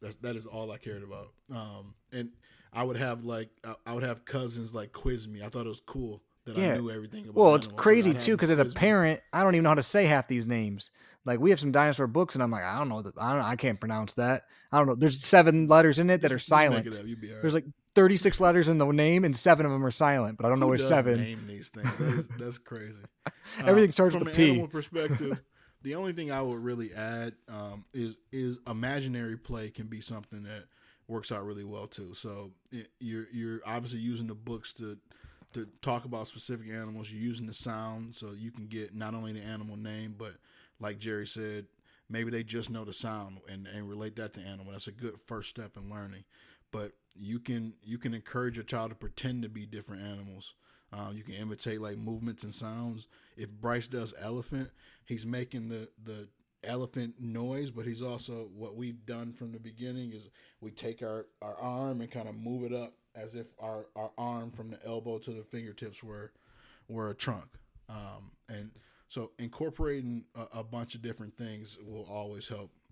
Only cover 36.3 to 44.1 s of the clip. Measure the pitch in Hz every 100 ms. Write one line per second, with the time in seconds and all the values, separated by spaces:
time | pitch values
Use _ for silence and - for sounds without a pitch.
36.3 | - - 120 110 110 110 110 104 107 117
37.3 | 117 110 104 120 110 113 113 113 117 107
38.3 | 101 113 117 107 110 104 107 107 113 110
39.3 | 107 104 107 107 104 107 107 110 104 110
40.3 | 90 _ _ _ _ 107 104 110 107 104
41.3 | 113 107 104 101 _ _ _ - 113 117
42.3 | 117 110 117 110 117 104 92 117 107 98
43.3 | 95 - 98 98 107 101 104 107